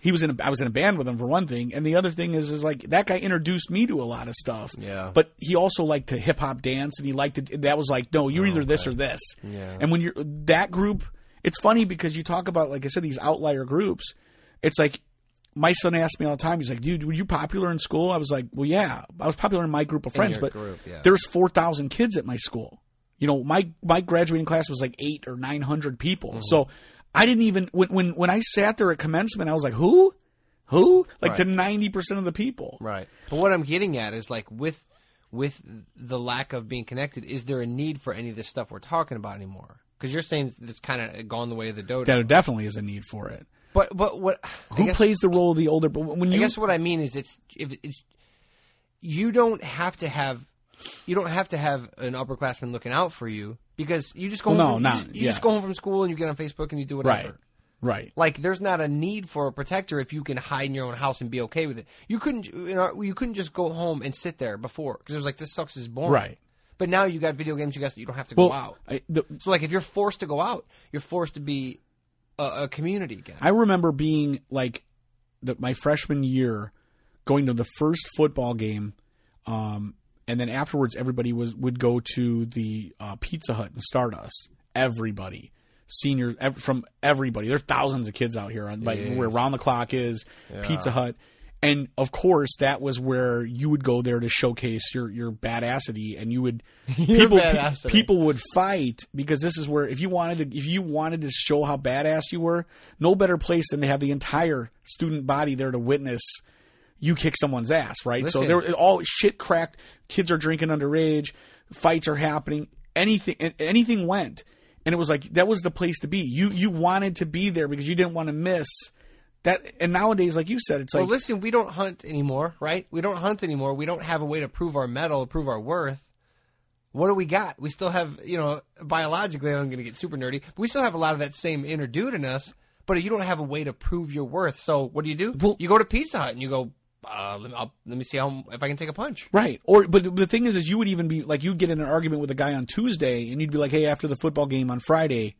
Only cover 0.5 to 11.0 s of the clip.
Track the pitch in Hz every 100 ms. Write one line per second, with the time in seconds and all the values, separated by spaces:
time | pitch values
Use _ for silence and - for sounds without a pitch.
0.5 | 135 127 113 185 190 127 120 120 170 170
1.5 | 120 120 131 156 165 185 165 175 160 147
2.5 | 151 151 139 - 165 208 185 190 180 156
3.5 | 180 - 180 240 147 120 117 120 113 -
4.5 | 113 104 - 101 98 95 92 160 _ 143
5.5 | 175 185 - 160 147 135 123 95 147 147
6.5 | 131 131 131 143 - 143 135 139 135 135
7.5 | 147 143 147 139 131 123 156 139 156 196
8.5 | 170 139 151 143 123 135 - - - 101
9.5 | 101 95 92 147 170 170 170 151 147 147
10.5 | 160 185 180 202 208